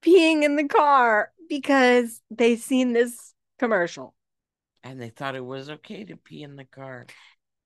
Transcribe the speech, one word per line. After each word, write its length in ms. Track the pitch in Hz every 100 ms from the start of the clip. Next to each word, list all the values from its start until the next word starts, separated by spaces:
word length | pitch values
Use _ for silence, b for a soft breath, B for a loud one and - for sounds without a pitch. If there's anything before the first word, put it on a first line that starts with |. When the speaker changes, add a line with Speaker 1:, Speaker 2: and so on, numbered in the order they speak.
Speaker 1:
peeing 420 | 330 359 320 320
in 120 | 294 285
the 120 | 285
car 640 | 453 294 277 240 214 - _ 330
because 720 | 294 262 277 247 247 233 - -
they 240 | 220 233 233
seen 380 | - 262 254
this 400 | 233 240 240 - _ _ _
commercial. 560 | 240 208 175 - 131 _ _ _ _ _ _ _
Speaker 2:
And 180 | 127 131
they 100 | 117
thought 260 | - 139 131
it 80 |
was 260 | 127 135 135
okay 360 | 151 - 202 196
to 100 | 160
pee 260 | _ 151
in 140 | 147 139
the 80 |
car. 420 | 131 - 135 127 120 - b b _ _